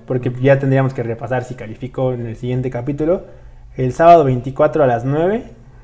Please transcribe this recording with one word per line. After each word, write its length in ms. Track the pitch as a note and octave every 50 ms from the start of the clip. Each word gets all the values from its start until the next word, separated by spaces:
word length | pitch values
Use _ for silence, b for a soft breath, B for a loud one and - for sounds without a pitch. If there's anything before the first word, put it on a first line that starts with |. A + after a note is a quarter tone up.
| -
porque 260 | - C3 B2+ B2+ C3 B2 B2
ya 160 | B2+ C#3 C3+ C3+
tendríamos 340 | C#3 C3+ C3+ C3+ C3+ B2+ -
que 100 | - A#2
repasar 400 | A#2 A2+ - - A2 B2+ B2 A#2
si 120 | - A#2
calificó 580 | - G2+ A2 G#2+ - C3+ B2+ - C3 C3 B2+ B2
en 120 | A#2+ A#2+
el 100 | A2+ G#2+
siguiente 320 | - B2 B2 B2+ C3 B2+ B2+
capítulo, 540 | B2+ A#2+ B2 D3 C#3+ C#3+ D#3 E3 F#3 F#3+ - B B B B B B B B B B
el 160 | - C3 B2+
sábado 320 | B2 - E3 E3+ E3+ E3 D3
veinticuatro 600 | C3+ B2+ A#2+ A#2 C3 C3 - D3+ D3+ - D#3 C#3+
a 20 |
las 160 | B2+ A#2 A2+ A#2+
nueve, 480 | C3+ C#3+ D#3 E3+ F#3 G#3+ B3 - - - - - b b b